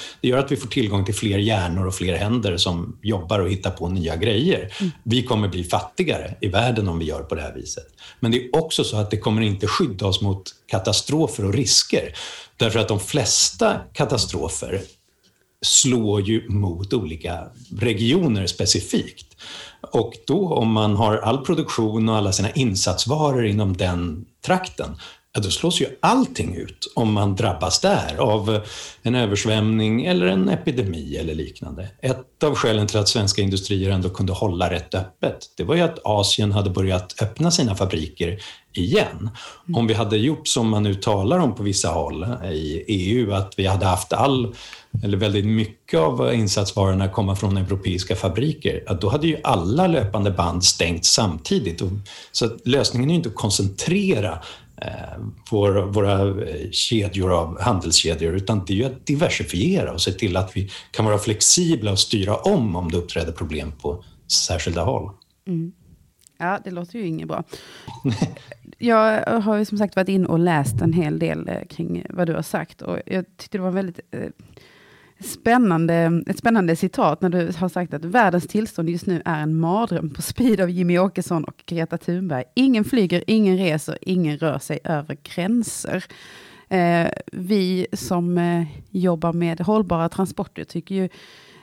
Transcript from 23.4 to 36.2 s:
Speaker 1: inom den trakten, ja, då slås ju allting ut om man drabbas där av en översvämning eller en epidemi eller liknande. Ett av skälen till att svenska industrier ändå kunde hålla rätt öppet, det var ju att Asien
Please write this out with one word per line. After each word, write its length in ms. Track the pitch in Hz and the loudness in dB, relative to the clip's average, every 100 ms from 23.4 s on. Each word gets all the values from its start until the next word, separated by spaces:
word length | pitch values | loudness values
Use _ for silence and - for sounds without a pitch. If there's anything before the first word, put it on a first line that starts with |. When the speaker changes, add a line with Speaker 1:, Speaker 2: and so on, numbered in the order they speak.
| 113 | 2
Speaker 1:
inom 320 | 101 101 87 | 2 0 0
den 480 | 92 90 87 78 - _ - | 0 -2 -4 -6 -12 _ 0
trakten, 500 | 185 185 - - - - - _ | 0 0 -8 -10 -10 -16 -20 _
ja, 80 | - | -4
då 80 | 98 | -2
slås 320 | - 165 - | 0 0 0
ju 60 | 131 - | -2 0
allting 560 | 165 247 254 - 85 92 | 2 4 2 -2 -6 -6
ut 360 | - - - - | -8 -10 -8 0
om 180 | 113 | 2
man 220 | 104 101 98 | 2 2 2
drabbas 440 | 107 87 85 - | 0 0 0 2
där 340 | 190 175 - - | 2 2 0 0
av 420 | 135 107 104 107 101 - - - | 2 2 2 0 -2 -12 -14 -6
en 140 | 113 123 | -2 0
översvämning 880 | 113 101 113 110 107 110 110 113 160 | 2 0 2 2 4 2 2 2 2
eller 220 | 180 180 | 2 4
en 220 | 190 190 | 4 2
epidemi 680 | - - 127 101 82 73 76 | 2 0 -2 -2 -4 -6 -6
eller 200 | 80 78 | -4 -4
liknande. 540 | 73 - - 78 95 - | -6 -10 -12 -10 -12 -6
Ett 420 | 131 127 - _ | -4 -4 -8 _
av 120 | 151 139 | 0 2
skälen 320 | 123 107 101 | 2 2 2
till 120 | 104 | 2
att 80 | 104 | 2
svenska 340 | 120 101 - | 2 2 2
industrier 500 | 98 95 - 98 95 | 0 0 0 0 2
ändå 180 | 98 90 | 0 0
kunde 240 | - 95 | -2 -2
hålla 360 | 92 110 87 87 | 0 -2 0 0
rätt 260 | 85 - 92 | -2 -4 -6
öppet, 420 | 95 - 151 - - - | -6 -4 -4 -4 -10 -8
det 60 | |
var 120 | 87 165 | -2 2
ju 60 | |
att 180 | 165 165 | 2 0
Asien 480 | - 104 | -2 0